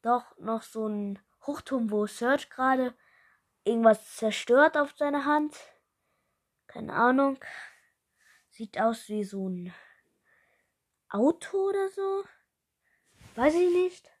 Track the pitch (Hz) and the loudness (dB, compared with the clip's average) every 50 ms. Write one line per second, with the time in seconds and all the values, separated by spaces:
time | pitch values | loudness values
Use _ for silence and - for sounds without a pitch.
0 | _ 226 240 247 240 - - _ - 214 226 226 - - - 226 220 214 214 208 | _ 2 0 0 0 -8 -20 _ -6 -6 -6 -6 -6 -10 -8 -6 -4 -4 -4 -4
1 | 208 202 196 - _ _ _ _ - - 285 285 - - 269 262 226 214 208 208 | -6 -6 -8 -10 _ _ _ _ -8 -8 -8 -8 -6 -6 -4 -4 -2 -2 -2 -2
2 | 208 208 - - 233 240 277 294 - - - - 254 262 262 262 254 247 247 _ | -2 -2 -4 -4 -2 0 0 0 -2 -8 -8 -2 0 0 2 0 0 -4 -6 _
3 | _ _ _ _ _ _ _ _ _ _ _ _ _ 196 233 226 226 226 214 208 | _ _ _ _ _ _ _ _ _ _ _ _ _ -2 0 6 6 6 6 6
4 | - - - - 226 220 208 - - - 240 262 294 320 311 302 294 285 - - | 0 -18 -10 -4 -2 -2 -2 -4 2 4 6 6 6 6 4 2 -2 -2 -2 -4
5 | 302 285 285 285 269 285 294 302 302 302 - - - - _ _ _ _ _ _ | -2 -2 0 0 0 2 2 2 0 -2 -6 -12 -20 -20 _ _ _ _ _ _
6 | _ _ _ _ _ _ _ _ _ _ _ _ _ - - - - - - - | _ _ _ _ _ _ _ _ _ _ _ _ _ -20 -14 -12 -12 -6 -2 0
7 | 226 247 254 262 277 277 269 262 - - - - - - - _ _ _ _ _ | 2 2 4 4 2 2 0 -4 -12 -18 -18 -18 -18 -20 -20 _ _ _ _ _
8 | _ _ _ _ _ _ _ _ _ _ _ - 226 202 - - 220 226 233 226 | _ _ _ _ _ _ _ _ _ _ _ -14 -14 -10 -4 0 0 0 0 -2
9 | - - 208 214 208 190 196 196 190 190 185 180 175 180 - - - - _ _ | -8 -8 -6 -6 -6 -6 -6 -8 -6 -6 -6 -8 -10 -12 -16 -18 -20 -20 _ _
10 | _ _ _ _ _ _ _ _ _ _ _ _ _ _ _ _ _ _ _ _ | _ _ _ _ _ _ _ _ _ _ _ _ _ _ _ _ _ _ _ _
11 | _ _ - 202 226 285 320 - - - - 392 381 392 392 392 392 392 381 - | _ _ 0 2 4 4 2 0 -6 -6 -4 -2 -2 0 0 -2 -2 -4 -4 -6
12 | 392 392 392 392 392 - - _ _ _ _ _ _ _ _ _ _ _ _ _ | -4 -4 -4 -4 -6 -10 -18 _ _ _ _ _ _ _ _ _ _ _ _ _
13 | _ _ _ _ - - - - 240 294 311 349 359 359 349 359 359 359 - - | _ _ _ _ -20 -18 -6 2 2 2 4 4 2 4 4 2 2 0 -2 -8
14 | _ - _ _ | _ -20 _ _